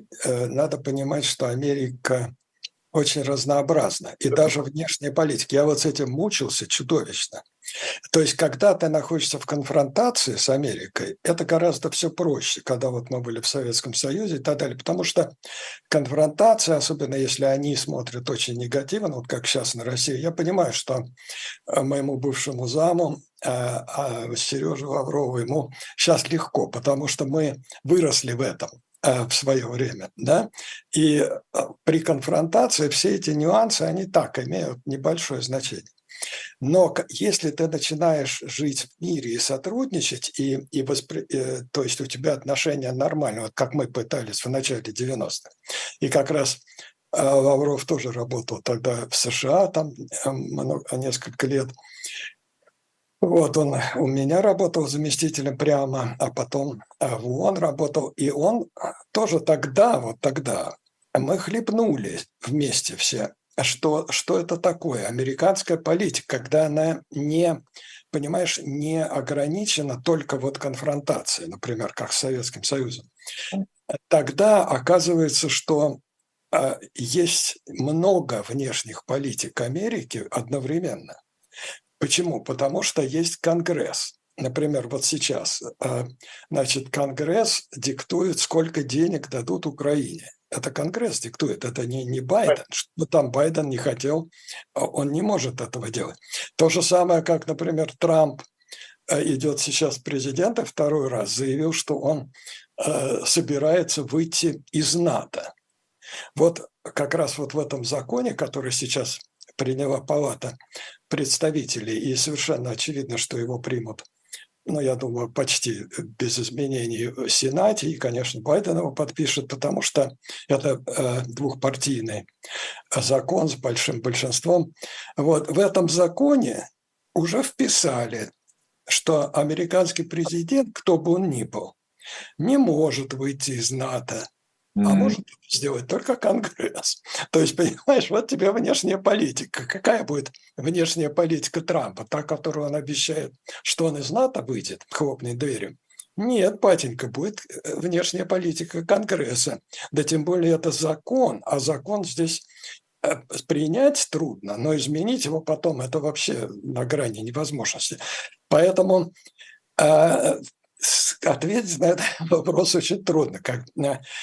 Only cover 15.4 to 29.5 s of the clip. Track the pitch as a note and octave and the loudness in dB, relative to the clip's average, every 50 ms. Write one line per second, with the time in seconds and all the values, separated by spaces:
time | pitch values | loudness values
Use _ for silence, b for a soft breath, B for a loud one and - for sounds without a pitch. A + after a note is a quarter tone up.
15.4 | B B B B B B B B B - - D3+ C#3 A#2+ D3 D3+ D#3 D3+ D3+ - | B B B B B B B B B 0 0 0 2 2 2 2 2 2 4 6
16.4 | G#3 A3+ A3 - - E3 D#3+ D3 C3+ - D#3+ D3 D3 B2 C#3 C3+ C3+ B2+ - - | 6 6 8 6 4 2 2 2 2 0 -2 -2 -4 -2 -2 0 0 0 0 2
17.4 | C#3 C3+ C3+ C#3 C#3+ D3 C#3 - - D3 C#3+ B2+ B2 - A#2+ B2 B2 - C3 A2 | 2 2 2 2 0 0 0 -2 -2 -2 -4 -6 -6 -6 -8 -8 -6 -4 -4 -2
18.4 | - C3 A#2+ A#2+ B2 A#2+ A#2+ A2 - - G3 G#3+ G#3+ D#3 C3+ B2 A#2+ - C3 A#2+ | -2 -4 -4 -4 -4 -2 -2 -2 -2 -2 -2 -2 -2 -2 -4 -4 -6 -4 -4 -4
19.4 | B2 - - C3+ A#2 - - A#2 A#2 B2 B2+ B2 - D3+ C3+ B2+ D3+ E3+ E3+ F3 | -2 -2 -2 0 0 -2 -4 -4 -4 -4 -2 -2 0 0 -2 -2 -2 -2 -2 -2
20.4 | E3 E3+ F#3+ F#3 E3+ B2 - - - - B2+ B2+ B2 - - B B B B B | -2 0 2 2 2 2 0 -4 -2 -2 -4 -4 -4 -8 -12 B B B B B
21.4 | B B B B B - - - C3+ C3+ C#3+ C#3 C#3 C#3 C3+ B2+ C3 C#3+ B2+ - | B B B B B -2 -2 0 0 0 0 -2 -2 -2 -4 -2 -2 -2 -2 -2
22.4 | - D3 C3 A#2+ B2+ A#2 B2 D3+ E3 F3 F3 E3+ E3+ D3+ D#3 - - _ _ - | -4 -4 -4 -4 -4 -2 0 2 4 4 4 2 2 0 -2 -6 -12 _ _ -8
23.4 | - - B2+ B2 B2 B2 B2 - - - - C#3+ C#3+ C3 A#2 A#2 A#2 A#2 A#2+ - | -4 -4 -2 -2 -2 -4 -4 -6 -8 -8 -6 -4 -4 -4 -4 -6 -6 -6 -4 -4
24.4 | - - C#3 C3+ D3+ D#3+ D3+ C3 C#3+ C#3 C#3 C#3+ C3 C#3+ D3 D3 C#3 B2 B2+ A#2+ | -4 -2 -2 -2 -2 -2 -2 -4 -4 -4 -2 -2 -2 0 0 0 0 0 0 -2
25.4 | A#2 A#2+ C#3+ D#3 B2 - B B B B B B - E3+ D#3+ D#3+ - - E3 D#3+ | -2 0 0 -2 -2 -4 B B B B B B 2 4 4 2 2 0 -2 -2
26.4 | - - - C#3 - - - - B2 C#3+ C#3 C3 D3+ C#3 - - D3 C3+ C#3 D#3+ | -2 0 -2 -2 -2 -2 -4 -4 0 0 0 0 0 -2 -2 -2 -2 0 0 0
27.4 | D#3 C#3+ B2 B2+ B B B B B C3+ F3 F#3 E3 C#3+ B2 - - B2 A#2+ A#2 | 0 0 -2 -6 B B B B B 4 4 6 6 4 4 2 0 0 -2 -2
28.4 | C3+ G#2+ F2 - - - - - _ _ _ _ - D3 B2+ B2+ A#2+ A#2+ - - | -2 -2 -4 -6 -10 -12 -12 -16 _ _ _ _ 0 2 2 2 0 0 -2 0
29.4 | C#3 C3+ | 2 2